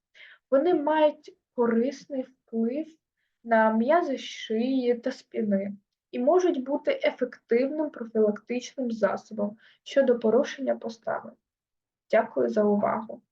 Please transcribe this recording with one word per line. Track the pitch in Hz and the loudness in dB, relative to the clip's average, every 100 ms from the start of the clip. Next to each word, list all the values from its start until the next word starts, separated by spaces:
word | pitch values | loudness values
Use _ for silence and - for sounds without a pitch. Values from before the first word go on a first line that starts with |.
| _ - - - - | _ -20 -20 -20 0
Вони | 269 330 | 2 2
мають | 339 285 311 302 294 - - _ | 2 2 4 2 2 -14 -20 _
корисний | - 233 226 262 285 - 269 | -2 0 2 0 -4 -10 -8
вплив | 254 _ _ 226 226 277 320 - _ _ _ _ | -8 _ _ -4 -2 -4 -8 -12 _ _ _ _
на | 233 226 220 | 0 4 4
м'язи | 220 240 339 320 254 | 2 2 2 2 -4
шиї | - - - 220 254 262 247 | -8 -12 -6 -2 0 0 0
та | 233 262 | 0 -4
спини | - - 233 214 196 202 202 _ _ _ | -8 -10 -4 0 0 -2 -10 _ _ _
і | 247 | -2
можуть | 254 359 359 277 | 2 4 4 0
бути | 254 294 - 277 | -2 -4 -2 -2
ефективним | - - 247 - - 233 269 302 302 | -2 -2 -6 -6 -2 0 0 -2 -6
профілактичним | - 226 220 214 208 - 240 - - 247 | -6 -4 0 2 0 -6 -8 -8 -6 -6
засобом | 226 196 - - 214 208 - _ _ | -2 -2 -2 -8 -6 -6 -6 _ _
щодо | - 277 262 233 | -4 2 2 2
порушення | 220 220 285 - 254 226 | 2 2 2 -4 -4 -4
постави. | 226 - - - 226 - _ _ _ _ _ _ _ | -6 -10 -6 -6 -8 -20 _ _ _ _ _ _ _
Дякую | 214 220 277 240 | 0 2 0 0
за | 220 | 2
увагу. | 208 202 - 220 - - _ | 2 2 0 -2 -8 -14 _